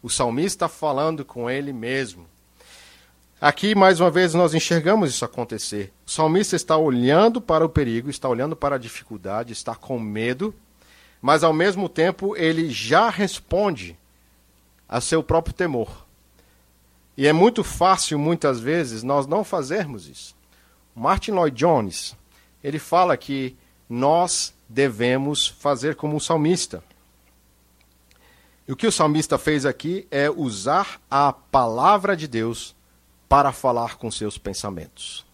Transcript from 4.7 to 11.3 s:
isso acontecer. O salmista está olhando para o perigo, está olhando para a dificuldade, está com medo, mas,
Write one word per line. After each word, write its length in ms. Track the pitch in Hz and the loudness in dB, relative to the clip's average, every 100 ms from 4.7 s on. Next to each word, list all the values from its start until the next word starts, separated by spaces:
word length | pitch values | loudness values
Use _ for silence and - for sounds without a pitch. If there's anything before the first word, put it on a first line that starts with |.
| 170 156 214 165 | 0 4 2 2
isso 140 | - 117 | -2 -6
acontecer. 680 | - 117 110 - 104 95 _ | -6 -8 -8 -6 -6 -8 _
O 60 | - | -12
salmista 460 | - 156 175 202 170 | 0 2 2 2 -2
está 220 | - 160 | 0 2
olhando 640 | 160 123 123 156 226 233 | 2 2 4 6 4 2
para 240 | - 160 | 0 2
o 60 | 160 | 2
perigo, 400 | 160 127 113 135 | 2 0 -2 -6
está 180 | 135 135 | -6 -2
olhando 280 | 120 143 160 | -2 -2 -2
para 220 | 143 139 | -2 -2
a 20 | |
dificuldade, 760 | 117 - - 107 92 104 120 | -6 -16 -14 -12 -6 -6 -6
está 220 | 110 - 113 | -10 -10 -12
com 240 | - 127 | -8 -6
medo, 560 | 107 107 117 127 208 - _ _ _ _ _ _ | -6 -4 -4 -4 -6 -8 _ _ _ _ _ _
mas, 220 | 127 | 2